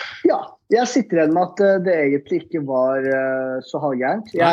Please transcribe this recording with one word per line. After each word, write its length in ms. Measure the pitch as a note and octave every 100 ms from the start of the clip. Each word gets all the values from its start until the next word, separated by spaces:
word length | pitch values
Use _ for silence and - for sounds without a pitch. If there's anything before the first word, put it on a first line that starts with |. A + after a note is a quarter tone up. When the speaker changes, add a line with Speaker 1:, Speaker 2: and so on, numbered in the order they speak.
| - -
Speaker 1:
Ja, 140 | F4 - - - -
jeg 200 | A3 B3
sitter 340 | C#4 G#3 E3+
igjen 100 | D#3
med 100 | E3+
at, 180 | F3+ G3
eh, 180 | G3 F#3+
det 160 | F3+ E3
egentlig 460 | C#3+ C#3+ - F3
ikke 180 | - D#3+
var, 340 | C#3 C3 C3 C3+
eh, 560 | C3+ C3+ C3 C3 C3 C3
så 180 | - D3
halvgærent. 480 | D3 B2+ C3 G#3 G#3+
Speaker 2:
Nei. 120 | F3 E3+